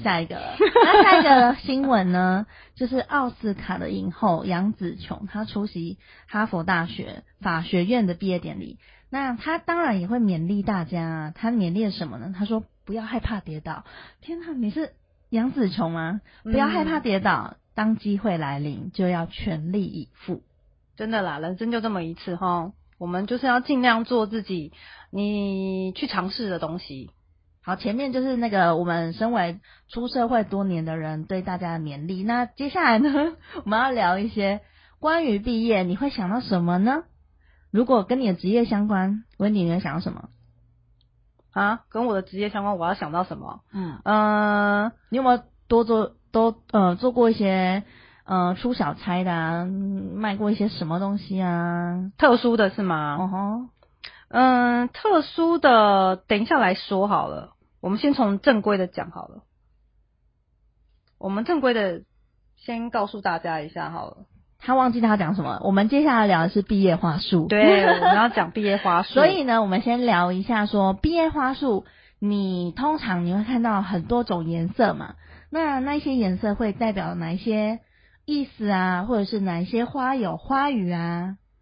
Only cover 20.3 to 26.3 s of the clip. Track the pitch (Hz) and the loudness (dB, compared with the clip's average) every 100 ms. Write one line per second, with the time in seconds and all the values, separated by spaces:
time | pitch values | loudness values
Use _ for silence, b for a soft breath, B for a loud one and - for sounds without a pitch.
20.3 | 175 - _ _ _ _ - 220 226 185 | -10 -12 _ _ _ _ -10 -4 -2 -2
21.3 | 147 165 180 226 233 220 196 165 170 - | -4 -6 -4 -4 -2 -2 -4 -6 -8 -8
22.3 | 175 185 175 165 - _ _ 175 180 202 | -4 -2 -2 -4 -12 _ _ -6 -4 -4
23.3 | 240 262 247 254 269 247 226 233 247 214 | -2 0 0 2 2 2 2 2 0 0
24.3 | 220 196 180 151 B B B B 190 208 | -4 -6 -6 -8 B B B B -6 -4
25.3 | 208 202 190 190 190 190 185 285 196 180 | -2 -4 -4 -4 -4 -4 -6 -6 -4 -4